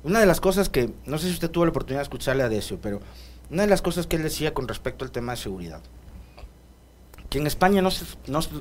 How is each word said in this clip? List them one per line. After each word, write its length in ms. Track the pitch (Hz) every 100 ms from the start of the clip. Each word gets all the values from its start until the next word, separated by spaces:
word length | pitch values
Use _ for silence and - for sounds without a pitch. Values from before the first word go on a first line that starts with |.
Una 160 | 147 220
de 60 | 202
las 160 | 160
cosas 280 | 190 190 190
que, 200 | 135 117 - -
no 140 | 151
sé 80 | 180
si 60 |
usted 180 | 175 165
tuvo 140 | 170 170
la 40 |
oportunidad 300 | 160 - 135
de 40 |
escucharle 380 | 143 - - 135
a 80 | 123
Decio, 300 | 107 - 92
pero 200 | 107 101 - - - - -
una 100 | 160
de 60 | 208
las 160 | 185
cosas 240 | 185 175 170
que 80 | 165
él 80 |
decía 280 | 156 - 151 147
con 120 | 123
respecto 380 | 107 127 - 131
al 60 |
tema 220 | 120 120
de 40 | 120
seguridad, 440 | 107 95 85 80 - - - - - - - - - - - - - - -
que 80 | 135
en 100 | 151
España 340 | - 185 202
no 100 | 185
se, 140 | - 165 - -
no 140 | 147
se 80 | 160 151